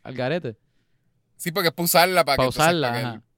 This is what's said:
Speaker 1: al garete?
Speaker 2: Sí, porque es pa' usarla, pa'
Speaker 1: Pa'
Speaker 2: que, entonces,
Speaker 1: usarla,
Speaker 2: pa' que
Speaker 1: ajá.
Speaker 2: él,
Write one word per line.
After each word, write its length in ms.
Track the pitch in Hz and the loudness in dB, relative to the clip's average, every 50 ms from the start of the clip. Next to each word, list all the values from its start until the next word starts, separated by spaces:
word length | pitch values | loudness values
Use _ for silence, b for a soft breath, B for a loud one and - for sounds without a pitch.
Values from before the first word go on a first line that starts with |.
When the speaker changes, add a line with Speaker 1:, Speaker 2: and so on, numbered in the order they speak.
| - | -18
Speaker 1:
al 100 | - 131 | -14 -10
garete? 420 | - 123 131 160 175 147 127 110 _ _ _ _ _ _ _ _ _ _ _ _ _ _ _ _ - | -6 -6 -4 -4 -6 -6 -10 -12 _ _ _ _ _ _ _ _ _ _ _ _ _ _ _ _ -12
Speaker 2:
Sí, 140 | - 170 | -10 -6
porque 160 | 160 202 170 165 | -4 -2 -2 -2
es 60 | - | -2
pa' 80 | - | -2
usarla, 420 | 175 170 - 170 175 185 185 175 156 | -2 2 4 4 4 6 4 2 2
pa' 80 | 143 139 | 2 2
Speaker 1:
Pa' 20 | |
Speaker 2:
que, 60 | 127 131 | 0 0
entonces, 140 | 127 120 151 | 0 2 2
Speaker 1:
usarla, 260 | 151 165 175 165 139 120 | 2 2 2 2 -2 -2
Speaker 2:
pa' 60 | 117 | -2
que 60 | 123 127 | -4 -6
Speaker 1:
ajá. 100 | 120 113 | -6 -8
Speaker 2:
él, 60 | 110 - _ _ | -12 -16 _ _